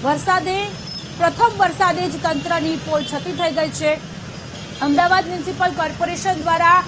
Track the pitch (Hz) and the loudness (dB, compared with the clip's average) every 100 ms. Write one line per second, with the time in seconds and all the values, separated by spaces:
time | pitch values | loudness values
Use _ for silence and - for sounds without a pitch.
0 | 254 302 349 370 349 381 403 392 - - | 0 0 2 2 2 -2 -4 -8 -12 -12
1 | - - 339 330 466 440 381 320 370 349 | -12 0 0 4 2 4 0 2 2 2
2 | 359 349 330 320 339 339 320 320 - 302 | -2 -2 -2 -2 -2 -2 0 -4 -2 -2
3 | 277 294 277 302 349 285 311 - 311 311 | -2 -6 -6 -2 -2 0 -2 0 0 0
4 | - - - - - - - - 285 285 | -4 -12 -12 -14 -14 -14 -12 -4 0 4
5 | 349 370 339 359 311 370 359 - 311 - | 6 4 2 -4 -6 0 -2 0 -4 -2
6 | 339 349 381 370 311 330 339 359 | -4 -2 -2 0 2 4 6 6